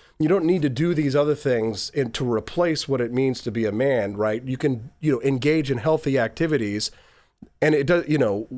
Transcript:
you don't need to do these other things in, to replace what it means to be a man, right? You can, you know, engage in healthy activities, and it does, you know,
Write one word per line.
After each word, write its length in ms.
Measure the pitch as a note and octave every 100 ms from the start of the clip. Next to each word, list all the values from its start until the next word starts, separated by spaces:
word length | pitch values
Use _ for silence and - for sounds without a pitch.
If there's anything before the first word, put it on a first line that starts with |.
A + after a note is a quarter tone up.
| - -
you 80 | D#3
don't 160 | F#3+
need 180 | E3 F#3
to 60 | D3
do 260 | A#2 E3+
these 220 | D#3+ C#3+ C#3
other 180 | D3
things 560 | D3 C#3 A#2+ A2 G2+ -
in, 220 | D3 A#2+
to 180 | - B2+
replace 560 | A2 - - F3 D3+ -
what 140 | C3+
it 120 | A#2
means 280 | B2 C3+ B2
to 100 | B2
be 140 | A2
a 80 | A2
man, 440 | G#2 C3+ B2+ G2+ G2+
right? 240 | G#2+ A2
You 120 | C3 C3
can, 340 | D3 A#2+ A#2+ -
you 100 | D3+
know, 100 | B2+
engage 460 | C#3 C3+ C#3+ D#3+ C#3
in 100 | A#2+
healthy 380 | B2+ D#3 D3 C3+
activities, 760 | A2+ - E3 C#3+ G#2 G#2 - - _ _ _ _ - _
and 140 | D3+
it 120 | D3+ C3+
does, 200 | F3 D3+
you 120 | D3+
know, 280 | A2+ G2+ A#2